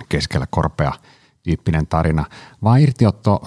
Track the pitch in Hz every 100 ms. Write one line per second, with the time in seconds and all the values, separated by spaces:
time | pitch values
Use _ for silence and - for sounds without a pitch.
0 | - 76 - - 65 - 78 - 71 -
1 | _ _ _ _ - - - 80 76 80
2 | 82 80 73 - - - 107 127 151 -
3 | 110 - 107 98